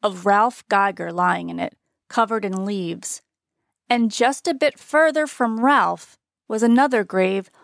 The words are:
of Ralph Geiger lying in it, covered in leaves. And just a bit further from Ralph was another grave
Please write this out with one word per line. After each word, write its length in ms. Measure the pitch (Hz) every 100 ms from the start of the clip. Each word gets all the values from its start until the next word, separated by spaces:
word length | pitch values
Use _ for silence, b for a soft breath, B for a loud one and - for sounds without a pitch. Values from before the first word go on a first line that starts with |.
of 240 | 208 180 196
Ralph 400 | 202 240 - -
Geiger 420 | 202 196 - 170
lying 380 | 175 180 175 170
in 100 | 170
it, 160 | 175 - _ _ _
covered 380 | - 226 226 202
in 200 | 190 196
leaves. 560 | 202 170 180 - - _ _ _ _ _ _ -
And 220 | 240 226
just 360 | - 240 277 339
a 60 |
bit 260 | 269 294 -
further 480 | - 302 320 302 302
from 380 | - 240 220 254
Ralph 520 | 269 175 175 - _ _ _ -
was 140 | 214
another 420 | 233 240 277 233
grave 460 | 180 190 185 196 185 b